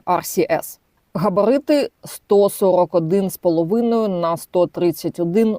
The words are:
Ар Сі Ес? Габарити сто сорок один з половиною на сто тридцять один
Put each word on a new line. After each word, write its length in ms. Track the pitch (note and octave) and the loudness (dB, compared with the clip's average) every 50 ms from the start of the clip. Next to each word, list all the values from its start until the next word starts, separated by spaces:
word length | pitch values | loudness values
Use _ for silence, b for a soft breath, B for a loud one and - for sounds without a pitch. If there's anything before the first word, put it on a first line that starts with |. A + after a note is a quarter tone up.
| - | -2
Ар 200 | - F3+ E3 E3 | -2 -2 -2 -2
Сі 220 | - - F#3+ D#3+ - | -2 -2 -2 0 0
Ес? 280 | D#3+ - - - - - _ _ _ _ _ _ - | 0 -2 -4 -6 -14 -20 _ _ _ _ _ _ -6
Габарити 760 | E3 E3+ G#3 F3 G3+ G3+ G#3+ C4+ C#4+ - - D4+ C#4+ C4 - - _ - | -4 -2 0 0 2 2 2 2 0 2 2 2 2 0 -2 -6 _ -20
сто 460 | - - - - - G#3 G3+ G3+ G3+ | -18 -18 -18 -4 2 4 4 4 2
сорок 460 | - - G#3 F#3 F3+ F3+ F3+ E3+ - | 2 0 0 2 2 2 2 0 0
один 340 | F3 E3 D#3 F#3 G3+ G3 F#3 | -2 0 0 0 0 0 -2
з 80 | - - | -6 -4
половиною 720 | - F3+ E3 E3 E3 D#3+ G#3 A#3 A#3 A#3 A#3 A3+ A3 G3+ | -2 0 0 0 0 0 0 0 0 0 0 0 0 -2
на 300 | F#3 F3 E3+ E3 E3+ D#3+ | -2 -2 -2 -2 -4 -4
сто 300 | - - - F3+ F3 D3+ | -6 -4 0 0 0 0
тридцять 520 | - F3+ F3+ F3 E3 - - D#3+ - - | 0 -2 -2 -2 -2 -2 -6 -8 -6 -4
один 380 | F3 E3+ F3 A3 A3+ A3 G#3+ | -4 -2 0 2 2 2 0